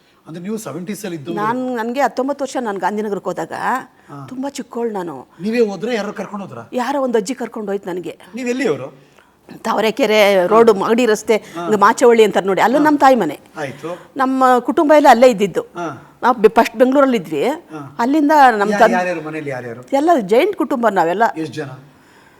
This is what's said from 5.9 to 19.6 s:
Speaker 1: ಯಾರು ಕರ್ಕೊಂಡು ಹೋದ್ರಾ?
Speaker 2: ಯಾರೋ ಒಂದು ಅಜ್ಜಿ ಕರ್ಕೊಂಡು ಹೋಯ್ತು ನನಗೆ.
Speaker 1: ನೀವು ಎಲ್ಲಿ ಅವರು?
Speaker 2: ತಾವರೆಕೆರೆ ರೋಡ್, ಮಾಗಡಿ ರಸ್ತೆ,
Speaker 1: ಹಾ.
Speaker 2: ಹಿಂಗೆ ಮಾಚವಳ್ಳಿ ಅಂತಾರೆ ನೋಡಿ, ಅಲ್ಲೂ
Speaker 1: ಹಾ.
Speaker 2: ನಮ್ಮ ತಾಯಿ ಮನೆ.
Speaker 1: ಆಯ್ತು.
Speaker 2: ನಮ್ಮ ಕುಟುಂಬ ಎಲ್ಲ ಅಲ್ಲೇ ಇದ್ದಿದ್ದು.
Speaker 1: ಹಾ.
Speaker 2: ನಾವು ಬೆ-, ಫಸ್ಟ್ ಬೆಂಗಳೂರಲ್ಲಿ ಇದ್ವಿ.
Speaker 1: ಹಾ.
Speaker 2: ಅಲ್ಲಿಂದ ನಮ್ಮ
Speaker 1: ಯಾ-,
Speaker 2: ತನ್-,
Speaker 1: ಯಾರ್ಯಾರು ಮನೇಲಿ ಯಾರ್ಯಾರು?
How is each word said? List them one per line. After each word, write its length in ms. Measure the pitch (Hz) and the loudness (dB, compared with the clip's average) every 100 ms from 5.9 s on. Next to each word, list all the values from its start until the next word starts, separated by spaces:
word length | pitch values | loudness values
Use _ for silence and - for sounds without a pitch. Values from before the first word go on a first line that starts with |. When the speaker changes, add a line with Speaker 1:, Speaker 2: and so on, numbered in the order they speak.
Speaker 1:
ಯಾರು 180 | 233 208 | -6 -6
ಕರ್ಕೊಂಡು 340 | 202 180 202 180 | -10 -12 -12 -12
ಹೋದ್ರಾ? 180 | 120 117 | -16 -10
Speaker 2:
ಯಾರೋ 300 | 247 240 285 | -6 -4 -4
ಒಂದು 160 | 262 226 | -2 -2
ಅಜ್ಜಿ 160 | 202 | -4
ಕರ್ಕೊಂಡು 360 | 247 226 226 202 | -8 -10 -10 -8
ಹೋಯ್ತು 180 | 196 196 | -8 -6
ನನಗೆ. 300 | 180 165 - - | -10 -10 -14 -16
Speaker 1:
ನೀವು 140 | 226 247 | -10 -6
ಎಲ್ಲಿ 200 | 254 240 | -2 -2
ಅವರು? 300 | 135 135 - _ _ _ _ - - | -4 -8 -16 _ _ _ _ -20 -10
Speaker 2:
ತಾವರೆಕೆರೆ 880 | 220 214 214 208 208 214 202 196 180 | -4 0 0 0 2 4 4 4 4
ರೋಡ್, 260 | 214 233 | 4 4
ಮಾಗಡಿ 340 | 196 185 233 240 | 4 2 2 2
ರಸ್ತೆ, 300 | 214 - 208 | 0 0 -2
Speaker 1:
ಹಾ. 260 | - 165 | -2 -8
Speaker 2:
ಹಿಂಗೆ 140 | 175 214 | -2 2
ಮಾಚವಳ್ಳಿ 480 | 202 175 240 226 | 2 4 4 6
ಅಂತಾರೆ 220 | 214 196 190 | 4 4 0
ನೋಡಿ, 140 | 175 | 2
ಅಲ್ಲೂ 180 | 190 277 | 2 4
Speaker 1:
ಹಾ. 60 | |
Speaker 2:
ನಮ್ಮ 140 | 302 285 | 2 4
ತಾಯಿ 160 | 269 | 4
ಮನೆ. 260 | 254 165 139 _ - | 4 0 -4 _ -12
Speaker 1:
ಆಯ್ತು. 420 | 139 - 156 175 - - | -10 -10 -12 -12 -10 -4
Speaker 2:
ನಮ್ಮ 280 | 262 262 254 247 | -2 2 4 4
ಕುಟುಂಬ 340 | 247 269 302 302 | 2 0 4 6
ಎಲ್ಲ 100 | 294 | 8
ಅಲ್ಲೇ 200 | 226 262 | 8 6
ಇದ್ದಿದ್ದು. 300 | 202 196 156 | 4 -2 -4
Speaker 1:
ಹಾ. 580 | - 175 170 131 - - | -8 -10 -10 -10 -20 -4
Speaker 2:
ನಾವು 160 | 226 247 | -2 2
ಬೆ-, 140 | 202 | 2
ಫಸ್ಟ್ 240 | 240 269 220 | 4 0 2
ಬೆಂಗಳೂರಲ್ಲಿ 400 | 254 277 269 233 | 2 4 2 0
ಇದ್ವಿ. 320 | 151 147 196 | -4 -4 -2
Speaker 1:
ಹಾ. 480 | 320 - 156 139 - | -4 -10 -16 -12 -4
Speaker 2:
ಅಲ್ಲಿಂದ 340 | 240 311 285 311 262 220 | 0 0 4 6 6 4
ನಮ್ಮ 120 | 202 | 0
Speaker 1:
ಯಾ-, 100 | 208 | 4
Speaker 2:
ತನ್-, 120 | 220 | 4
Speaker 1:
ಯಾರ್ಯಾರು 300 | 180 180 165 | 2 -2 -4
ಮನೇಲಿ 280 | 151 156 143 | -8 -8 -8
ಯಾರ್ಯಾರು? 320 | 127 | -10